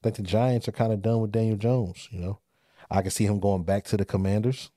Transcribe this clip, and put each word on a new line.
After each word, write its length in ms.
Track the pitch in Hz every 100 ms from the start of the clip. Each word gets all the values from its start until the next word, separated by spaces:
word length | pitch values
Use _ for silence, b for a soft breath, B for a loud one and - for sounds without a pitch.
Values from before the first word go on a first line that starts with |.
think 140 | 117 107
the 60 |
Giants 440 | 95 107 127 123 -
are 60 |
kinda 240 | - 113 110
done 240 | 98 117
with 100 | 110
Daniel 240 | 110 113 107
Jones, 520 | 113 127 98 90 -
you 80 | 98
know. 200 | 87 101 _ b b b b
I 140 | 98
could 100 | 95
see 140 | - 104
him 140 | 104
going 240 | 101 98
back 200 | 85 98 -
to 100 | 104
the 80 |
Commanders. 680 | 95 98 95 104 113 131 -